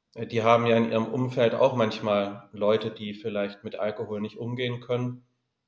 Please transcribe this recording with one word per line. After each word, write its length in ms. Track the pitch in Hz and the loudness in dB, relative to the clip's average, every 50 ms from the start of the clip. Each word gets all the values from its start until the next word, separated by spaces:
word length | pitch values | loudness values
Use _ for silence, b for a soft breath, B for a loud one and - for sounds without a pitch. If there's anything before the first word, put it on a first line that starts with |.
| _ _ _ | _ _ _
äh, 120 | - 117 | -12 -10
die 160 | - 113 110 110 | -4 -2 2 4
haben 240 | 117 120 117 117 | 6 6 6 6
ja 100 | 117 113 | 6 4
in 140 | 113 113 113 113 | 4 4 2 2
ihrem 140 | 113 113 113 - | 0 0 0 -2
Umfeld 420 | 127 127 127 - 131 120 113 117 | -2 -2 -2 2 2 2 4 4
auch 220 | 117 123 135 127 | 4 4 4 4
manchmal 720 | 123 113 107 107 - 110 107 101 101 98 101 101 - - - - | 2 0 0 0 -2 -2 0 2 2 0 -2 -4 -10 -16 -18 -8
Leute, 380 | 104 104 104 110 110 - 110 | -2 2 2 2 2 0 -4
die 240 | 110 - 110 104 104 | -8 -8 -10 -10 -10
vielleicht 500 | - - 110 104 104 101 101 101 - - | -10 -10 -6 -4 -4 -4 -6 -8 -10 -12
mit 120 | 107 - | -12 -8
Alkohol 440 | - 101 110 110 - 113 101 107 104 | -4 -4 -4 -4 -6 -8 -8 -6 -6
nicht 180 | 107 107 - - | -6 -8 -8 -8
umgehen 420 | 117 117 123 123 127 120 120 120 | -8 -8 -6 -4 -4 -6 -6 -8
können. 460 | - - 123 123 123 123 123 123 - _ _ _ _ _ _ _ _ | -6 -4 -4 -2 -2 -4 -6 -10 -16 _ _ _ _ _ _ _ _